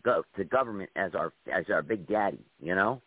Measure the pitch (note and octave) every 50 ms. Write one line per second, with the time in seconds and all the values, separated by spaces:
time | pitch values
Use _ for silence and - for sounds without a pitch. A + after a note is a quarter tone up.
0 | - A#2+ G2+ E2+ - - - G2 F#2 - - C3 C3 A#2 G#2+ G2 F2+ - - -
1 | G2 F2 F2+ E2+ E2 E2+ - _ - A#1+ C#2+ F#2 E2 G#2 F#2+ E2 D2+ D2 A2+ G2
2 | D#2+ F#2+ G#2+ G#2 G2+ F#2+ C#2 - - _ _ - C2+ E2 F#2 F#2+ G2+ A2+ C3+ B2
3 | -